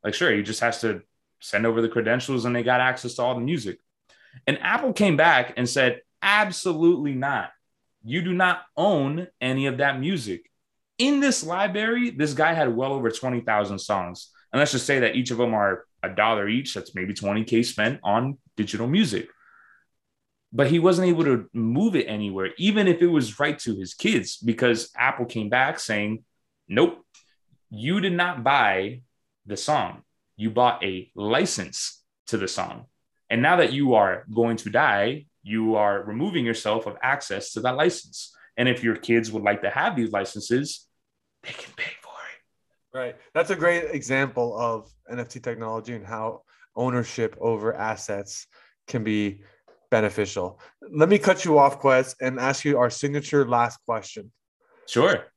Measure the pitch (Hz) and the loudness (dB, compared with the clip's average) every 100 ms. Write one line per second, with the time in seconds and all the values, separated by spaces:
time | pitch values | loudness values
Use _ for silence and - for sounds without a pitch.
0 | 104 107 170 104 101 113 120 - 113 104 | -4 0 2 2 -2 -2 -2 0 -2 -4
1 | _ _ _ _ - 101 117 117 113 117 | _ _ _ _ -4 0 2 2 0 0
2 | 110 123 123 131 120 120 120 123 127 127 | 0 -2 0 -2 0 -2 2 2 2 -2
3 | 123 - 123 120 127 165 101 87 _ _ | -8 -2 -2 -2 -2 -4 -4 -12 _ _
4 | _ _ _ 131 - 151 - 233 262 208 | _ _ _ -6 -4 -2 0 0 0 2
5 | 208 147 165 139 123 - 120 139 127 123 | 2 6 6 6 2 -2 -2 2 2 0
6 | _ _ 196 208 202 175 190 156 170 170 | _ _ 2 2 2 -2 -4 4 4 4
7 | 147 131 139 127 92 _ _ _ _ _ | 0 -4 -2 -4 -6 _ _ _ _ _
8 | 110 156 180 180 180 170 - - 185 170 | -6 -4 -2 2 2 0 -6 0 2 2
9 | 139 156 180 _ 127 131 139 123 139 131 | 0 -4 -8 _ -2 0 -2 0 -2 0
10 | 143 190 107 90 _ _ _ _ _ - | -2 -2 -4 -10 _ _ _ _ _ -2
11 | 262 285 277 - 160 175 202 196 220 240 | 2 4 2 0 -2 -2 -2 0 -2 0
12 | 240 156 151 139 156 165 139 117 135 139 | -2 -2 -2 2 2 2 0 0 -2 0
13 | 117 113 131 123 120 107 101 98 - 101 | -2 -2 -4 -4 0 0 0 -4 -2 -2
14 | 87 87 - _ _ 127 147 131 - 135 | -2 -12 -20 _ _ 2 2 2 0 2
15 | 113 127 123 117 120 110 101 95 - _ | 2 2 -2 0 0 2 0 0 -8 _
16 | 95 95 107 110 101 117 139 101 - 95 | -6 2 2 2 0 -2 -2 -10 -10 -8
17 | 92 98 101 104 110 113 117 - 110 143 | -6 -4 -2 -2 2 2 2 0 -2 0
18 | 98 107 131 139 _ - 101 101 117 180 | 0 0 0 -6 _ -6 -4 -2 0 2
19 | 180 101 - _ _ _ _ _ _ _ | 2 0 -6 _ _ _ _ _ _ _
20 | _ _ _ _ _ 113 139 165 175 175 | _ _ _ _ _ 0 2 4 4 4
21 | 180 165 151 123 - 117 113 127 220 170 | 4 2 4 2 0 -2 0 2 2 0
22 | - 107 104 95 95 - 185 214 190 170 | -2 -4 -4 -4 -6 0 0 4 4 4
23 | 175 160 117 104 147 151 - 98 95 - | 4 4 0 -2 -2 -2 -6 -6 -6 -4
24 | 208 180 90 - 113 110 123 110 - - | 0 0 -2 -4 -4 2 2 2 -2 -2
25 | 127 131 117 113 104 123 135 - - 107 | -2 0 -6 -6 0 2 0 -2 -4 -2
26 | 104 113 _ _ _ _ _ 101 170 - | -2 -6 _ _ _ _ _ 2 2 0
27 | _ - _ _ _ _ _ 104 127 196 | _ -20 _ _ _ _ _ -8 -2 0
28 | 185 175 175 156 120 139 110 95 101 127 | 0 0 -2 0 2 4 4 2 -4 -8
29 | _ _ _ _ 104 101 - 147 90 - | _ _ _ _ -12 -8 -2 -2 -2 -8
30 | _ _ _ - 110 110 123 - 98 92 | _ _ _ -6 -4 2 2 2 -4 -6
31 | - - 104 127 190 - 78 - - - | -10 -8 -2 0 0 -4 -8 -8 -10 -12
32 | _ _ - 110 95 - 92 - - _ | _ _ -6 -4 -4 -6 -8 -10 -18 _
33 | _ _ _ 117 143 180 147 135 139 113 | _ _ _ 0 4 4 2 2 4 4
34 | 98 90 - 110 117 110 104 120 147 101 | 4 0 -4 0 0 0 -2 2 2 2
35 | 107 147 143 _ 101 110 110 107 104 101 | 0 -4 -14 _ -6 -2 2 2 2 0
36 | 101 110 190 170 117 113 107 113 110 - | -4 -6 -4 -2 -2 -2 -2 -2 -4 -4
37 | 127 139 - 98 - 120 127 131 170 175 | -4 -4 -4 -8 -6 -4 -4 0 0 0
38 | - - - _ - - 123 120 117 110 | -14 -16 -18 _ -14 0 0 2 -2 -2
39 | - 117 110 107 104 104 98 127 196 160 | 2 2 2 -2 0 0 -2 -2 -2 -2
40 | 113 104 95 104 - 123 147 - _ _ | -2 -4 -6 -10 -2 -2 -2 -12 _ _
41 | _ _ _ _ - - - - - - | _ _ _ _ -16 -16 -16 -12 -12 -12
42 | - - - - _ _ _ _ _ 131 | -20 -18 -18 -20 _ _ _ _ _ -8
43 | 123 - _ 156 165 180 170 170 156 151 | -8 -10 _ -2 0 2 2 2 -2 -6
44 | 113 135 135 120 120 107 117 113 - _ | -2 0 0 0 -2 -2 -2 -4 -8 _
45 | - 120 120 123 123 113 113 113 110 117 | -12 -10 -10 -10 -10 -8 -6 -8 -8 -12
46 | 95 110 113 - _ _ _ - 127 123 | -10 -8 -8 -8 _ _ _ -4 -2 -2
47 | 113 - 113 - 117 110 110 - 107 107 | -4 -4 -4 -2 -2 0 -2 -2 -4 -6
48 | - 101 101 - - _ _ _ - 123 | -6 -8 -8 -14 -18 _ _ _ -8 -6
49 | 110 107 101 98 - _ _ _ _ 117 | -2 -2 -2 -6 -20 _ _ _ _ 2
50 | 107 104 98 - 90 - - _ - 151 | 2 -2 -4 -4 -8 -10 -20 _ -10 2
51 | 165 208 196 190 175 151 139 143 139 131 | 6 6 4 2 4 6 6 4 4 4
52 | 131 - 131 127 127 135 147 139 123 - | 2 -4 -6 -2 -2 0 0 2 2 0
53 | 143 143 143 147 123 120 120 - - 113 | -4 -4 0 2 2 2 0 -4 -6 -6
54 | - 110 101 _ _ _ _ _ - 117 | -6 -16 -18 _ _ _ _ _ -4 2
55 | 165 117 - | 4 2 -4